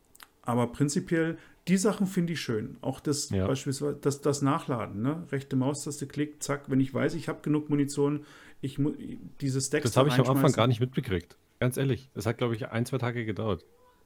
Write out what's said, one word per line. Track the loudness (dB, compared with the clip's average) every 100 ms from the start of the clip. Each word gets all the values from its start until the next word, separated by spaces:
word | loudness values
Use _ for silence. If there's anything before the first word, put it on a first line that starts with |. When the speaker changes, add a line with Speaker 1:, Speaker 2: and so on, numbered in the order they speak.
| _ -20 -20 _
Speaker 1:
aber | -2 0 0
prinzipiell, | 0 0 0 0 0 0 -4 -12 -8 0
die | 2
Sachen | 2 0 0
finde | 0 -2
ich | -2
schön. | -2 -4 -4 -8
Auch | -6 -4
das | -2 -4 -2
Speaker 2:
Ja. | 0 0
Speaker 1:
beispielsweise, | 0 -2 -4 -4 -2
das, | -2 0
das | 0 2
Nachladen, | 2 0 -2 -4 -4 -4
ne? | -2 -2 -4
Rechte | -6 -2 0
Maustaste, | 0 -2 -6 -8 -8
Klick, | -4 -6 -6
zack. | -6 -4 0
Wenn | 2
ich | 2
weiß, | 2 0
ich | -2 -6
hab | -4
genug | 0 0 2
Munition, | 0 2 2 0 0 -6 -20 -20 -10
ich | -6 0
mu-, | 0 -2 -10 -12 -14 -6
diese | -2 -2
Stacks | 0 0
Speaker 2:
Das | 2
Speaker 1:
da | 6
Speaker 2:
hab | 6
ich |
am | 6
Anfang | 6
Speaker 1:
reinschmeißen. | 6 6 6
Speaker 2:
gar | 4
nicht | 4
mitbekriegt. | 0 -2 -2 -2 -4 -18 _ -2
Ganz | 0 2
ehrlich, | 0 0 -4
es | -4 -2
hat, | 0
glaub | 0
ich, | -2 -2
ein, | -2 0
zwei | 0
Tage | -2 -2
gedauert. | -4 -2 0 -2 -4 _ _ _